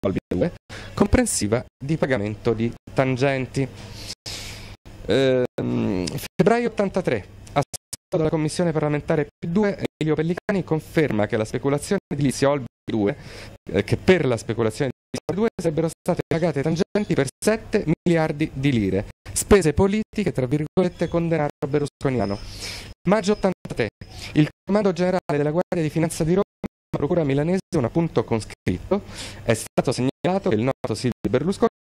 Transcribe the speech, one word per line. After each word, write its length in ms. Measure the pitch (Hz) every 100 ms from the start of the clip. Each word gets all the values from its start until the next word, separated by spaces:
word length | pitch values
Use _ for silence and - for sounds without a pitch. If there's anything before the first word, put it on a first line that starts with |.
| 98
al 60 |
B 40 | 92 _
due, 280 | 90 170 - _ - -
comprensiva 680 | - 208 - 233 - 104 113 - _
di 120 | 135 160
pagamento 560 | 156 127 101 107 -
di 200 | 110 117 - -
tangenti. 760 | - 131 127 139 135 123 - - - - - - - - - - - - - - - -
Ehm, 1000 | 117 135 127 123 - 120 120 113 92 85
febbraio 640 | 139 - - 160 240 240
ottantatré, 480 | - 196 190 170 117 - - -
assistito 640 | - 139 - _ - _ 170
dalla 140 | 156
commissione 420 | 160 151 - 175
parlamentare 540 | 156 151 147 - 160 147
P 200 | _ 170
due, 380 | 175 202 196 127 _
Emilio 200 | 156 151
Pellicani 480 | 160 180 - 196
conferma 600 | - 160 - - 147 104 104
che 100 | 113
la 80 |
speculazione 560 | 110 139 139 143 - 202 _
edilizia 380 | 147 143 - 139
Olbia 160 | 147 120
B 240 | _ -
due, 260 | 113 101 - - - - - -
eh, 140 | 95
che 120 | - -
per 300 | - 185 139
la 100 | 113
speculazione 540 | - 113 110 - 139
edilizia 420 | - _ - -
B 20 |
due 140 | 170 226 -
sarebbero 280 | 165 156 165
state 340 | - - 170 -
pagate 360 | 165 170 139
tangenti 520 | 143 165 - 202 208
per 140 | 165 135 _
sette 460 | - 220 - 214 151 165
miliardi 460 | - 165 156 147 156
di 180 | 135 139
lire, 360 | 123 98 92 101 - -
spese 420 | - - 208 160
politiche, 580 | 147 196 214 214 - 190
tra 140 | 131 127
virgolette, 640 | 147 151 - 185 180 165
con 200 | 170 170
denaro 220 | 165 147 - 143
berlusconiano. 680 | 147 143 _ 143 127 98 101 - - - - - - -
Maggio 240 | 214 190
ottantatré, 560 | 208 196 - - - 107 _ - - -
il 140 | - 151 -
comando 280 | - 202 202
generale 440 | 170 180 185 - 147
della 140 | 147
Guardia 320 | 160 - 180
di 80 | 156
Finanza 340 | 160 160 -
di 80 | 160
Roma, 100 | 180 208 _ - _ _
procura 360 | - 143 170
milanese, 360 | 147 135 151 190 - 165
un 80 |
appunto 400 | 117 165 170 -
con 160 | - 113
scritto, 640 | - - - 90 - 202 - - - -
è 80 | -
stato 400 | 113 - - -
segnalato 560 | 127 127 _ 165 190 190
che 60 |
il 80 | 107
noto 320 | 123 - -
Silvio 340 | 110 127 - -
Berlusconi 400 | 123 151 202 226 _